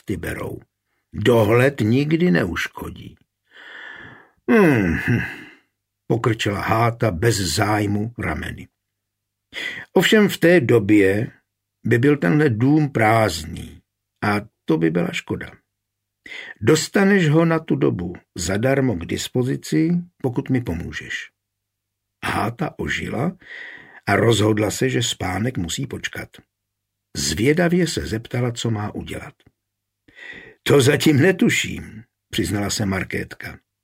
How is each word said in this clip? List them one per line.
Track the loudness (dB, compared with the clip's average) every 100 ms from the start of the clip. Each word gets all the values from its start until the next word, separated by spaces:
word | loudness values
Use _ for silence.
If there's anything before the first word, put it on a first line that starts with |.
| -8
Tiberou. | -8 -8 -8 -10 -12 -18 _ _ _ _
Dohled | -4 2 4 4 4 4 2
nikdy | 0 2 2 0 2
neuškodí. | 2 0 -4 -8 -10 -14 -14 -18 -20 _ _ _ -20 -20 -20 -18 -18 -20 -20 _ _ 2
„Hmm, | 4 6 4 2 0 0
hm,“ | 0 -2 -10 -20 -20 _ _ _ _ -4
pokrčila | -2 0 -2 -4 -4
Háta | 0 2 2 0 -2
bez | 0 0 0
zájmu | -2 -2 0 0 0 -2 -4 -6
rameny. | -6 -6 -8 -12 -18 _ _ _ _ _ _ _ _ -12 -12 -12 -2
Ovšem | 2 4 4 4
v | 4
té | 4 6
době | 6 4 6 4 4 2 -4 -10 _ _ _ _ 0
by | 2
byl | 4 2
tenhle | 2 2 2
dům | 2 2 2 2
prázdný | 0 2 4 2 -2 -8 -12 -14 -18 _ _ _ -6
a | -4 -4 -6 _ -4
to | 0
by | 0
byla | 0 -2
škoda. | -6 -8 -8 -10 -18 _ _ _ _ _ _ -20 -18 -18 -2
„Dostaneš | 2 2 2 2 4 4 4
ho | 4 2
na | 0
tu | -2 0
dobu | 0 0 -6 -12 _ -8
zadarmo | -4 -2 0 0 0 -2
k | -4
dispozici, | -8 -4 -4 -2 -4 -2 0 0 -2 -4 _
pokud | -6 -4 -2
mi | -2
pomůžeš.“ | -2 -6 -8 -12 -10 -12 -12 _ _ _ _ _ _ _ _ _ -6
Háta | -4 -4 -4 -8 -6
ožila | -8 -6 -6 -4 -4 -6 -14 -18 -18 -20 -20 -10 -2
a | 2
rozhodla | 4 4 2 2 0
se, | 0 -2
že | 0
spánek | -2 -4 -6 -4 -4 -4
musí | -6 -6 -8
počkat. | -8 -10 -12 -16 -18 _ _ _ _ _ _ _ -6
Zvědavě | -4 0 2 2 2 2 0
se | -2 -6
zeptala, | -6 -6 -4 -4
co | -4 -4
má | -4 -6 -10
udělat. | -10 -12 -14 -20 _ _ _ _ _ _ _ -20 -20 -20 -20 -8
„To | 2 4
zatím | 4 4 4 4
netuším,“ | 4 4 2 2 -4 -8 -14 -18 -20 _ _
přiznala | -4 -2 -2 -2
se | -4 -2
Markétka, | -4 -4 -8 -10 -12 -16 -16 _ _